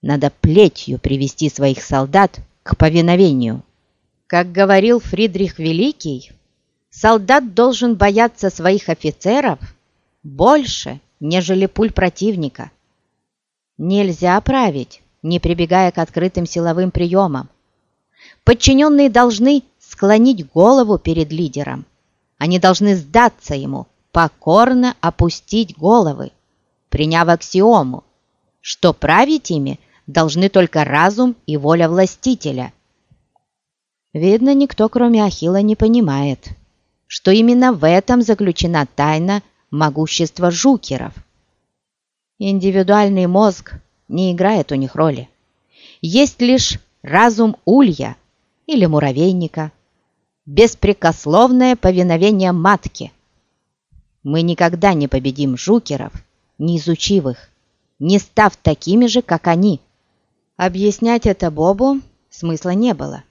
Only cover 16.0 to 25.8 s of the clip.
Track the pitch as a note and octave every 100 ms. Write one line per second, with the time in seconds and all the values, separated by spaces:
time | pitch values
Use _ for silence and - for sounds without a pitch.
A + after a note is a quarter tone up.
16 | D#3+ - F3+ F#3 E3+ F3 E3+ E3 F#3 -
17 | F3 F#3 F#3+ C#3 C3+ _ _ _ _ _
18 | _ _ _ _ - A#3 - C4+ D4+ C#4+
19 | C#4 A3+ B3 G#3 B3 C#4+ - _ _ -
20 | G3 G#3+ A#3+ A3+ C#3+ D#3+ G3 C4+ A3+ G3+
21 | - E3 D#3 D#3+ E3 C3+ C#3 C3+ - _
22 | _ _ _ _ B2+ F3+ F3 F3 G3+ F#3+
23 | C#3+ A3+ A#3+ - - C#3+ C#3 C3+ B2 _
24 | _ - D#3+ _ - F3+ B3 B3+ B3 -
25 | E3 - E3+ - _ G#3 G3+ -